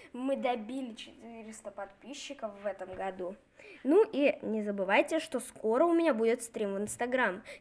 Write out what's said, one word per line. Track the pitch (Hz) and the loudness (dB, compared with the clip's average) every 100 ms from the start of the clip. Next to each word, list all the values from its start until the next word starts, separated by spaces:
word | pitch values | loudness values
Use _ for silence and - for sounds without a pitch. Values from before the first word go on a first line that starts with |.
| - | -16
Мы | 240 262 262 | -6 -2 -2
добили | 247 247 214 269 254 | -2 -2 -6 -8 -8
четыреста | 214 - - 226 226 220 220 208 | -12 -16 -18 -18 -16 -16 -14 -14
подписчиков | - 196 - 220 277 - 269 220 202 | -12 -14 -14 -16 -14 -12 -10 -10 -6
в | 202 | -6
этом | 190 185 | -6 -10
году. | 180 190 190 180 208 _ - 415 349 | -6 -6 -6 -8 -10 _ -20 -20 -6
Ну | 254 359 440 | 4 6 6
и | 262 285 - | 4 2 2
не | - 220 | -4 -4
забывайте, | 208 202 190 226 294 320 | -2 -2 4 4 4 0
что | 320 247 | -2 -6
скоро | - - 220 240 339 | -6 -4 0 4 6
у | |
меня | 339 330 | 6 4
будет | 226 226 254 | 4 2 2
стрим | - 226 202 196 | -2 -4 -2 -2
в | |
Instagram. | 208 - 247 254 220 185 - - | -4 -4 -2 2 2 0 -10 -12